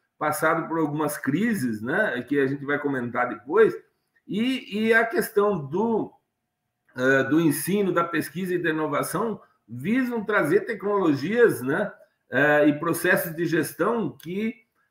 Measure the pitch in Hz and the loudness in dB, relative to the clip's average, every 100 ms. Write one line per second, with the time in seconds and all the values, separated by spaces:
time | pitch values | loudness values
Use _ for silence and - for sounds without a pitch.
0 | _ - 151 - - 165 156 165 151 147 | _ -6 -4 0 0 0 -2 -2 -2 -2
1 | 151 - - 147 233 202 127 107 113 180 | -4 -4 -2 0 0 0 -2 -4 -2 -2
2 | 208 123 120 143 135 143 139 143 143 135 | -2 -2 -2 0 0 -2 -4 -2 -2 -2
3 | 120 113 123 - 131 190 208 - - _ | -4 -2 -4 -4 0 4 4 2 -12 _
4 | _ _ - 196 247 254 - 196 220 226 | _ _ -8 -4 -2 -2 -4 -2 4 4
5 | 233 - - - 208 185 139 170 226 220 | 2 0 -2 2 2 0 -4 -2 0 -2
6 | 135 _ _ _ _ _ _ _ _ - | -4 _ _ _ _ _ _ _ _ -2
7 | 127 135 135 151 165 143 - 202 190 170 | 2 2 4 2 2 2 0 0 0 0
8 | 160 160 151 170 185 175 165 160 151 143 | 0 -2 -4 -6 -4 -2 -2 -2 -2 -2
9 | 143 165 226 202 - _ - 120 151 247 | -2 -4 -4 -6 -12 _ -16 -10 -2 -2
10 | 247 233 208 202 156 175 - 214 196 202 | -2 -4 -2 0 2 2 0 -6 -2 0
11 | 175 135 147 233 220 120 127 165 202 - | 2 0 0 4 4 4 -2 -2 -2 -8
12 | _ _ _ 127 147 147 151 139 165 160 | _ _ _ 2 4 6 4 2 0 0
13 | 180 190 175 160 165 165 139 - 185 233 | 2 2 0 -4 -2 0 -2 -2 -2 0
14 | 170 - 160 185 220 - _ _ _ | -4 -8 -10 -6 -6 -8 _ _ _